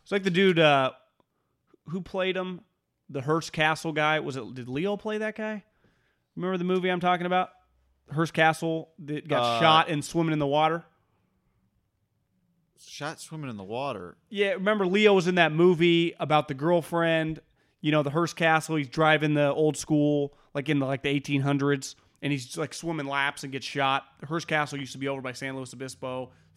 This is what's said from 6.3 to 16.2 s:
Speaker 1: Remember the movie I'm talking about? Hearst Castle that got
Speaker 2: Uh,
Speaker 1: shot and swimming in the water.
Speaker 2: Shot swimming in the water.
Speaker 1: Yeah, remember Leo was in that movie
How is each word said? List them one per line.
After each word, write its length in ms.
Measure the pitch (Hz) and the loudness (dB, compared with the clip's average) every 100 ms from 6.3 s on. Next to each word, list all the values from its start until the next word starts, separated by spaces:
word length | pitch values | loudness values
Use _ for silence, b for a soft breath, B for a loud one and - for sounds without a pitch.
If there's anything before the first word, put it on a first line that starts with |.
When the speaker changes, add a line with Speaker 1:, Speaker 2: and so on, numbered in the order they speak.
| - | -8
Speaker 1:
Remember 200 | 180 185 | -4 -2
the 80 | |
movie 240 | 180 185 185 | 0 0 0
I'm 120 | 180 | 0
talking 260 | 180 175 180 | 0 0 0
about? 240 | 180 180 _ _ _ _ _ - | -2 -2 _ _ _ _ _ -8
Hearst 220 | 143 165 | -2 0
Castle 560 | 156 160 151 165 160 - - | 4 4 4 -2 -4 -8 -14
that 280 | 143 151 151 | -10 -8 -2
got 140 | 131 | 0
Speaker 2:
Uh, 180 | 120 117 | 2 4
Speaker 1:
shot 280 | 165 160 - | 6 6 4
and 120 | 147 | -2
swimming 300 | - 170 165 | -4 -2 0
in 60 | 151 | 0
the 80 | 143 | 0
water. 380 | 147 156 165 - _ _ _ _ _ _ _ _ _ _ _ _ _ _ _ _ _ _ _ | 2 2 0 -6 _ _ _ _ _ _ _ _ _ _ _ _ _ _ _ _ _ _ _
Speaker 2:
Shot 360 | - - 147 156 | -20 -12 -10 -10
swimming 280 | - 156 139 | -14 -12 -10
in 80 | 104 | -10
the 80 | |
water. 520 | 95 117 143 107 87 - _ | -8 -6 -6 -8 -12 -18 _
Speaker 1:
Yeah, 240 | 202 196 | -2 -2
remember 340 | 185 196 214 185 | 0 0 2 2
Leo 280 | 202 208 | 6 6
was 120 | 196 175 | 6 4
in 100 | 180 | 4
that 140 | 160 | 4
movie 640 | 156 180 160 175 170 170 - | 6 4 6 4 4 2 -2